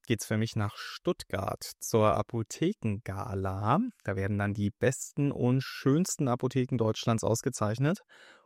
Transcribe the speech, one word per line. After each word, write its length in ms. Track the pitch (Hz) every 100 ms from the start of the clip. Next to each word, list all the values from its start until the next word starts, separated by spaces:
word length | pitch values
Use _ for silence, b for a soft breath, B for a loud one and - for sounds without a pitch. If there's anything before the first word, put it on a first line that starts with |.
| -
geht's 180 | 110 -
für 120 | 110
mich 180 | 113 110
nach 220 | 104 -
Stuttgart 920 | - - - - - 95 98 - - -
zur 340 | - 110 107 -
Apothekengala. 1600 | - 117 110 - 165 - 113 101 - 95 107 98 95 95 104 156 254 - -
Da 100 | 95
werden 220 | 98 101
dann 160 | 101
die 180 | 101 101
besten 640 | - 120 - - - 143
und 280 | - 123 131
schönsten 680 | - - 135 147 180 - 139
Apotheken 480 | 123 131 131 123 123
Deutschlands 480 | 110 110 - 113 -
ausgezeichnet 760 | 113 - - 107 113 143 196 _ B B B